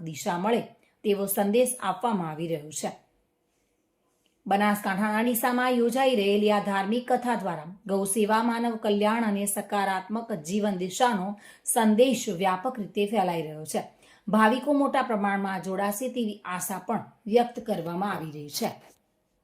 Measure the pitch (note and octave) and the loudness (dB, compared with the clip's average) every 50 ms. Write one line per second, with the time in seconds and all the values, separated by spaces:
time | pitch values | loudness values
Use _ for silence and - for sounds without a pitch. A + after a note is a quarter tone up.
0 | E3+ D#3+ D#3 C3+ - G#3 F3 F3 F#3 G#3+ A#3+ G#3 D#3+ - - _ _ _ _ _ | -10 -10 -10 -6 -4 -4 -4 -2 0 0 0 0 -2 -6 -12 _ _ _ _ _
1 | - G#3+ G3+ G3 G3+ G3 - - G3+ G3+ G#3 A#3+ B3+ B3 - - - F#3+ F#3 - | -2 0 0 0 0 -2 0 0 2 2 4 4 2 2 0 -2 -4 -4 -4 -2
2 | - A#3+ A3 F#3+ E3+ D#3+ D#3 D3+ E3+ E3 E3 D3+ D3 D#3 D3+ - - F#3 - - | -2 -2 0 0 -2 -4 -6 -6 -4 -4 -4 -4 -6 -8 -10 -8 -8 -8 -8 -10
3 | _ _ _ _ _ _ _ _ _ _ _ _ _ _ _ _ _ _ _ _ | _ _ _ _ _ _ _ _ _ _ _ _ _ _ _ _ _ _ _ _
4 | _ _ _ _ _ _ _ _ _ G3 G3 G3+ G#3 G#3 G3+ G#3 - G#3 F#3+ F3+ | _ _ _ _ _ _ _ _ _ 0 2 4 4 4 2 2 0 -2 0 0
5 | G#3+ G#3+ G#3+ G#3+ A3+ B3 B3 A3+ - B3+ B3 B3 B3 B3+ B3+ A#3+ A#3 A#3 A3+ C4 | 0 0 2 2 2 2 0 2 0 0 2 2 2 2 4 4 4 2 2 4
6 | C4 C4 B3+ G#3+ G3 G3+ G3+ G#3+ G#3 G#3 G#3 G3+ G3+ G3+ G3 G3 F#3+ G3 A3 B3 | 4 4 4 4 4 4 4 4 4 4 4 4 2 0 0 0 0 0 -2 -2
7 | B3 - B3+ A#3 A#3+ B3 A#3+ G3+ F#3 F#3+ E3+ D#3 D3+ E3 F#3+ - _ G3 G3 G3 | 0 0 0 0 0 -2 -2 -2 -2 -4 -6 -6 -8 -12 -16 -14 _ -2 -2 -2
8 | G3 G3 - A#3 G#3 G3+ G#3+ A3 A#3 A#3+ A3+ A#3 A#3+ A#3+ A3+ A3 - A3 G#3 G3+ | 0 0 0 0 2 2 2 2 2 2 0 0 -2 -2 -4 -2 0 0 2 2
9 | G#3 G#3 A3 A#3 A#3 G#3+ G3+ G3 G3+ G3+ - G#3+ G3+ - G#3 G3+ G3 G3 F#3+ F#3 | 2 2 2 2 0 0 0 0 -2 -2 -4 -6 -6 -2 -2 0 0 0 -2 -2
10 | F#3 - G#3+ A3+ A3+ - G#3+ E3 D3 D#3+ F#3+ G#3+ G3+ G#3 G3 F3+ F#3 F#3 - - | -4 -6 -6 -6 -6 -6 -8 -8 -6 -4 -2 0 0 0 0 -2 -4 -6 0 2
11 | - B3 A#3 F#3+ F3+ G3+ G#3 - - - - - _ - - B3 A3+ A3 G#3+ G#3 | 2 2 2 0 -2 -6 -8 -10 -14 -20 -20 -10 _ -2 2 4 4 6 6 6
12 | B3+ C4+ A#3+ - - A3+ F#3 E3 G3 F#3 F#3 F#3 - C4 B3+ A#3 G3 E3 - G#3 | 6 6 4 2 -2 -4 -4 0 0 0 0 0 -2 -4 -6 -6 -8 -6 -2 -2
13 | G3+ G3+ A3 G#3+ F#3 F3+ E3+ E3 D#3 D#3 D3+ D3+ D#3 D#3 - - D#3 - - _ | -2 0 2 2 2 2 0 -2 -4 -6 -8 -10 -10 -6 -6 -6 -6 -6 -12 _
14 | _ - - _ _ - F#3 G#3+ A3 A3 A#3+ C4 B3 C#4+ D4 C#4 C#4 C4 - C4+ | _ -20 -20 _ _ 0 4 6 6 6 4 2 2 2 2 2 2 2 2 0
15 | C4+ B3+ A3+ G3 G3+ G3 G3 G3 G3 F#3+ F#3+ F3+ E3 F#3+ F#3+ F#3 G3+ G3+ G#3 G3+ | 0 0 0 0 0 0 0 -2 -2 -4 -4 -6 -6 -6 -4 -2 -2 -2 -2 -4
16 | C4 B3 - B3 A#3 G#3+ G3+ - - F3 F3+ F3+ - - G3 F3+ - - A3+ G3 | -6 -4 -4 -4 -4 -4 -6 -8 -8 -8 -8 -6 -6 -6 -8 -8 -4 -4 -4 -4
17 | - - - _ _ G#3+ G#3 A#3+ A#3 A#3+ - - - - G3+ E3+ D#3+ E3 E3+ F3+ | -6 -8 -16 _ _ 2 4 4 4 2 -2 -8 -6 -6 -4 -4 -4 -4 -4 -4
18 | G3 G#3 F#3 D#3 D#3+ D#3+ C#3+ D3+ D3 D3 - - A3+ E3+ - - - - - _ | -2 -4 -4 -6 -8 -10 -10 -12 -12 -10 -6 -4 -4 -4 -6 -8 -16 -20 -20 _
19 | _ _ _ _ _ _ _ _ | _ _ _ _ _ _ _ _